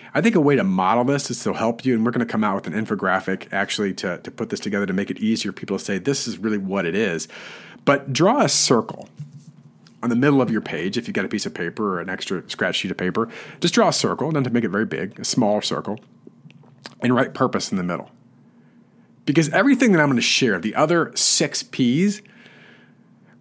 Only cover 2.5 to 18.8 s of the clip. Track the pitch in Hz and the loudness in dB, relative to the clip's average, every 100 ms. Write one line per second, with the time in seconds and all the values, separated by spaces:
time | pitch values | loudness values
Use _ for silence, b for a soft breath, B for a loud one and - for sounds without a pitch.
2.5 | 98 90 98 113 101 95 92 - 95 - | 0 -2 -4 -4 -2 0 0 0 -6 -4
3.5 | 98 98 - 101 92 95 85 - - 110 | -4 -2 -2 -4 -4 -6 -6 -10 -10 -6
4.5 | 101 104 101 95 95 98 - 107 110 101 | -6 -4 -2 -2 -2 -4 -2 -2 0 -4
5.5 | - 95 95 - 95 113 135 117 92 110 | -8 -6 -4 -4 -4 -2 -2 -4 -4 -4
6.5 | 104 95 98 85 98 104 82 - B B | -2 -2 -2 0 0 0 -2 -8 B B
7.5 | B B B - 139 139 127 185 247 - | B B B 2 2 2 2 4 4 2
8.5 | - - 117 - - - - - - - | 2 4 2 0 -8 -16 -18 -18 -20 -20
9.5 | - - _ - - 120 117 147 139 113 | -20 -20 _ -20 -6 -2 4 6 6 4
10.5 | 110 - 78 92 117 - 107 95 104 85 | 0 -2 -4 -4 -4 -4 -4 -2 -4 -6
11.5 | - 87 - 104 90 92 92 - 90 - | -6 -6 -4 -4 -4 -6 -8 -6 -6 -6
12.5 | - 92 - 95 - 90 107 117 B B | -2 -2 -2 -4 -4 -2 0 -2 B B
13.5 | B 175 233 185 - 110 87 143 151 127 | B 0 4 4 2 0 0 -2 0 0
14.5 | 117 107 98 107 - 95 - 98 - 104 | 0 0 -2 -2 -4 -8 -6 -4 0 2
15.5 | 104 - - - 104 - _ - _ - | 2 -2 -4 -6 -10 -12 _ -20 _ -20
16.5 | - - - - - 120 123 127 - 127 | -20 -20 -20 -20 -4 2 2 2 0 0
17.5 | - - 95 87 85 - _ _ _ _ | 0 -2 -2 -2 -4 -8 _ _ _ _
18.5 | b b b | b b b